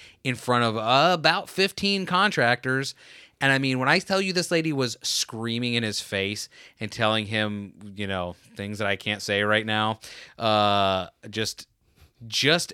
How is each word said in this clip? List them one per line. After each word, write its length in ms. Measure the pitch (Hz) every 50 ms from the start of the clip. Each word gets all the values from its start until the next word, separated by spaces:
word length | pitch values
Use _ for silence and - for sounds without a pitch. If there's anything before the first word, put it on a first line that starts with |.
| - - - _ -
in 100 | 135 123
front 300 | - - 123 123 120 120
of, 140 | 113 107 113
uh, 320 | 110 113 127 139 156 180
about 380 | 180 165 151 160 170 202 175 -
fifteen 560 | - 185 190 190 - - 202 202 196 196 185
contractors. 880 | 160 180 180 202 208 - 151 123 117 123 - - 131 131 135 139 - - - - - - - - - _ -
And 140 | 139 135
I 60 | 135 131
mean, 200 | 139 135 131 127
when 100 | 127 139
I 80 | 160 190
tell 220 | - - 196 196
you 100 | 196 190
this 180 | 175 180 170 -
lady 220 | 175 165 160 160
was 240 | 147 135 127 117 113 -
screaming 720 | - - - - - - 117 110 113 117 113 117 123 120 120
in 80 | 117
his 180 | 113 107 101 -
face 480 | - - 104 98 98 98 107 - - - - - - - _ -
and 100 | 113 107
telling 360 | - - 113 107 110 110 104
him, 680 | 101 110 107 107 104 104 104 101 92 - - 104 104 98
you 120 | 101 101
know, 280 | 98 98 92 90 87 87 - _ - -
things 220 | - 101 101 104 101
that 80 | 107
I 100 | 101 98
can't 240 | 98 - 107 104 98
say 220 | - - 101 101
right 240 | 104 107 107 110 107
now, 320 | 110 107 107 107 110 113 - - - - - - - - -
uh, 720 | 113 110 107 107 104 104 101 101 98 95 95 92 90 - - _ - 110
just, 380 | 101 110 107 - - - - _ _ _ _ _ _ _ - - _ - 117
just 460 | 113 - - - 139 165 175 - -